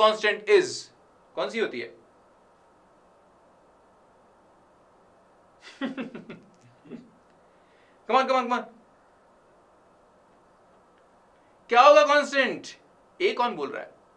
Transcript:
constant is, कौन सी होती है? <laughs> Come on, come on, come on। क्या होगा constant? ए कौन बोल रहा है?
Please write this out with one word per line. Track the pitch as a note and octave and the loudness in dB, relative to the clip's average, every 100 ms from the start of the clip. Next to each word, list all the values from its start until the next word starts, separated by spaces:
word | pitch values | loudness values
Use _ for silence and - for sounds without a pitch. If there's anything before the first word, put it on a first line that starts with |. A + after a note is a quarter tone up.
constant | G#3+ G#3+ G#3+ G3+ - G3+ | 0 2 -4 -4 2 2
is, | B2+ - - _ _ _ _ - | 2 -8 -16 _ _ _ _ -10
कौन | G3 | -8
सी | A3+ | -6
होती | F#3+ B2+ | -6 -8
है? | A2+ - _ _ _ _ _ _ _ _ _ _ _ _ _ _ _ _ _ _ _ _ _ _ _ _ _ _ _ _ _ _ _ _ _ _ _ _ - - | -14 -18 _ _ _ _ _ _ _ _ _ _ _ _ _ _ _ _ _ _ _ _ _ _ _ _ _ _ _ _ _ _ _ _ _ _ _ _ -20 -12
<laughs> | C4+ - A#3+ A3+ - - - _ - _ - A#3+ - _ _ _ _ _ _ _ _ _ - | -10 -10 -14 -16 -20 -20 -20 _ -20 _ -20 -20 -20 _ _ _ _ _ _ _ _ _ -2
Come | B3+ | 0
on, | B3+ | 2
come | C4 | -2
on, | |
come | A#3+ | -2
on। | A#3+ - - _ _ _ _ _ _ _ _ _ _ _ _ _ _ _ _ _ _ _ _ _ _ _ _ _ _ _ _ - | -8 -8 -20 _ _ _ _ _ _ _ _ _ _ _ _ _ _ _ _ _ _ _ _ _ _ _ _ _ _ _ _ 0
क्या | A#3 | 6
होगा | C#4 D4+ D4 | 8 8 6
constant? | D4 D4 C#4 B3+ - - - _ _ _ _ | 2 0 -2 -2 -6 -14 -20 _ _ _ _
ए | F#3+ | -4
कौन | B3 A#3+ F3 | -2 -4 -6
बोल | C3+ | -10
रहा | - | -12
है? | - - _ | -16 -20 _